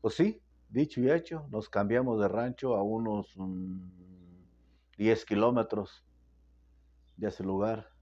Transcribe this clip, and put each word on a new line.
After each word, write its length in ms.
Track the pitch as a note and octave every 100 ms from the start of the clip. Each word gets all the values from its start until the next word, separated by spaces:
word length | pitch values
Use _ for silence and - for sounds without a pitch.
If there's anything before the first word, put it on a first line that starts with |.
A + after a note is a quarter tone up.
Pues 140 | A2
sí, 260 | - G3+ A3 _ _ _
dicho 320 | A#2 D3 -
y 100 | B2+
hecho, 360 | E3 E3 D#3+ C#3+
nos 200 | A2 G#2+
cambiamos 520 | G2+ G#2 A#2+ C3 A2
de 80 | G2+
rancho 460 | G#2 B2 B2 C3+
a 80 | G#2+
unos, 500 | G2+ A2 A2+ G#2 -
mm, 1080 | F#2+ F#2 F#2 F#2 F#2 F#2 F2+ F2+ F2+ F2 F2 - _ _ _ _ -
diez 280 | A2 A2
kilómetros 800 | - G#2 A2+ B2 A2 G#2 G2 - _ _ _ _ _ _ _ _ _ _ _ -
de 100 | G#2
ese 160 | -
lugar. 480 | G2 F#2+ G#2+ A2 - _